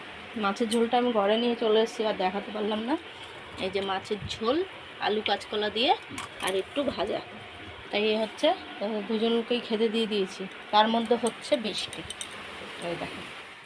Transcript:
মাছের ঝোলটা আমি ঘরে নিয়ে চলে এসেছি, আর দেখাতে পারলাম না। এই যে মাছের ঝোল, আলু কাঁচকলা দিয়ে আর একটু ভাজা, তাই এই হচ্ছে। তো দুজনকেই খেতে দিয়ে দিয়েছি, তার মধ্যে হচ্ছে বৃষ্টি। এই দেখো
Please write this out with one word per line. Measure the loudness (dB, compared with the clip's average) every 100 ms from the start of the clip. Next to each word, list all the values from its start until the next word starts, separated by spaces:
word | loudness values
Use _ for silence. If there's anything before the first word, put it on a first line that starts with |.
| -14 -14 -10 -2
মাছের | 0 2 2
ঝোলটা | 4 4 4
আমি | 4 4
ঘরে | 4 4
নিয়ে | 2 2
চলে | 4 4
এসেছি, | 4 0 0
আর | 2
দেখাতে | 0 0 -4 -4
পারলাম | -2 -2 0
না। | -2 -4 -14 -14 -14 -12 -6
এই | -2
যে | -2 0
মাছের | -2 -2 -4 -4
ঝোল, | -2 2 2 0 -6 -12 -4 0
আলু | 2 2
কাঁচকলা | 0 0 -2 0 2
দিয়ে | 4 4 2 -10 -10 -4 0
আর | 0
একটু | 0 0 0
ভাজা, | 0 -2 -2 -6 -14 -14 -14 -14 -14 -4
তাই | 2 4
এই | 2
হচ্ছে। | 0 2 2 2 -2 -4
তো | -2 -2 0
দুজনকেই | 2 4 2 2 -2 0
খেতে | 2 2
দিয়ে | 2 2
দিয়েছি, | 2 0 -4 -10 -10 4
তার | 6 6
মধ্যে | 4 4 2
হচ্ছে | 2 -2 0 0
বৃষ্টি। | 0 -4 -6 -8 -10 -10 -10 -12 -12 -12 -12 -8 -4
এই | -4
দেখো | -6 -8 -12 -14 -16 -18